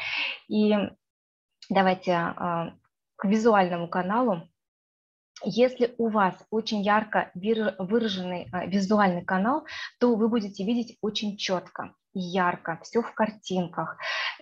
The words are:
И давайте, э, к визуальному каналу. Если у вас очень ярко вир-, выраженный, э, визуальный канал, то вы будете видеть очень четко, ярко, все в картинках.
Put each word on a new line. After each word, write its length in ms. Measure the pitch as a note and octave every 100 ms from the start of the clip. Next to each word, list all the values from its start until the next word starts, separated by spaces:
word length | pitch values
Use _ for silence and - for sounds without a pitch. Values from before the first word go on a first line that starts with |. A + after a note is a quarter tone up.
| - - - - -
И 260 | G#3+ G#3+ G#3 F#3+ - _ _ _ _ _ _ -
давайте, 420 | F#3+ F#3 F#3 -
э, 580 | E3+ E3+ - F3+ E3+ E3 - _ _ _ -
к 80 |
визуальному 640 | G3 A3 A3+ G#3 F3+ F3 E3+
каналу. 540 | F3+ F3+ A3 B3+ E3+ E3 _ _ _ _ _ _ _ _ -
Если 500 | G#3+ G#3+ B3+ B3+ A#3+ -
у 100 | A3+
вас 260 | G#3+ F#3 F3 -
очень 320 | A3 A3 G#3+
ярко 480 | G3 G#3+ G#3+ G3 -
вир-, 400 | F3+ G3+ A3+ G#3 -
выраженный, 720 | F#3 A3+ A3 F#3+ F3+ F3+ -
э, 140 | F3+ F3
визуальный 560 | G3 F#3+ G#3+ G3 F3
канал, 400 | E3+ F#3+ G#3+ D4+ D#4 - - -
то 140 | B3 A3+
вы 120 | A3+
будете 360 | A#3 G3+ G3
видеть 340 | G3 A#3+ A#3 -
очень 340 | G#3 G#3 G#3 G3
четко, 580 | - F3+ F3 - - - _
ярко, 640 | G3 F3+ F#3 F3 E3+ - E3
все 200 | - A3+
в 100 | A3+
картинках. 840 | - G#3+ - - F#3 E3+ - D#3+ - - - - -